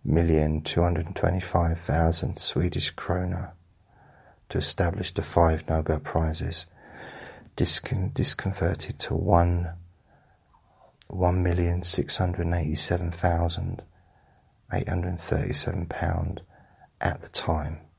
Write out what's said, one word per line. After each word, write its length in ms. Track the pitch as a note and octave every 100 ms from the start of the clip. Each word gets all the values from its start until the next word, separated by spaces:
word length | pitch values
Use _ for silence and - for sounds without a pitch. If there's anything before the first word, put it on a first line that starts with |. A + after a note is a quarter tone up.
| -
million 560 | D#2+ E2 D#2 D2+ D#2
two 220 | - -
hundred 320 | F2 F2 E2+ -
twenty-five 640 | F2 F2+ - F2+ E2 E2+
thousand 580 | - D2 E2 E2 - F2
Swedish 560 | - - F2 F2 -
krona 600 | - - F2+ F2+ F2+ F#2 - _ _ _ _ - - - _ _
to 80 | -
establish 540 | - - F2 - F2
the 100 | -
five 460 | - - E2 D#2+ -
Nobel 320 | E2 D#2 D#2
Prizes, 680 | - D#2+ D#2+ D#2+ E2+ E2 - - - - - - - - - -
discon-, 560 | D#2+ - - F#2+ F#2
disconverted 880 | F#2+ A#2 - F#2+ F#2 E2+ - - -
to 160 | - D#2+
one, 580 | F#2 F2 F2 F2 E2+ E2+ - _ _ _ _ _ _ _ _ _ - _ -
one 360 | F#2 F2+ F2+
million 400 | F2 F2 F2 F2
six 340 | - - - -
hundred 280 | F2+ F2 E2+
and 100 | E2+
eighty-seven 560 | D2+ E2+ - F2 F2
thousand 720 | - F2+ E2+ E2+ E2+ F2+ F2+ - _ _ _ _ _ _ _ _
eight 180 | F#2+ F#2
hundred 200 | F2+ F2+
and 120 | E2+
thirty-seven 640 | - - - - - F2+ E2+
pound 540 | - E2+ E2+ E2+ - - - - _ - _
at 200 | - -
the 80 | -
time. 500 | - - D#2 D2 E2 -